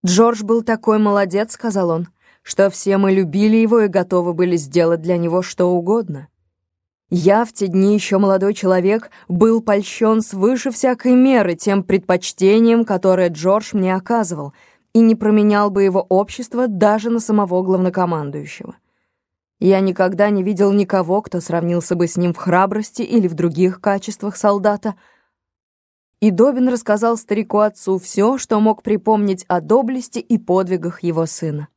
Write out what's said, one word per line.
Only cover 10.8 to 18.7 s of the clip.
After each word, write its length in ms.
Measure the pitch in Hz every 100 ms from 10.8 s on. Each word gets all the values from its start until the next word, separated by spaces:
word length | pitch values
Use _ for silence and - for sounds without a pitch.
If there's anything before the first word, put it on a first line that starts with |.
| 254 247 254 247
меры 400 | 262 247 185 170
тем 260 | 208 196
предпочтением, 1040 | 185 190 - 180 - - 190 214 233 233 226
которое 440 | 190 190 185 175
Джордж 420 | 151 180 208 214
мне 220 | 208 185 185
оказывал, 580 | 185 233 175 165 143 _ _ _ _
и 60 | 226
не 160 | 226 226
променял 560 | 214 214 208 208 208
бы 100 | 196
его 240 | 196 185 185
общество 600 | 185 202 - 240 233 254
даже 420 | 190 208 214 226
на 100 | 233
самого 440 | 226 214 190 180
главнокомандующего. 1120 | 185 185 185 185 175 160 143 147 147 - -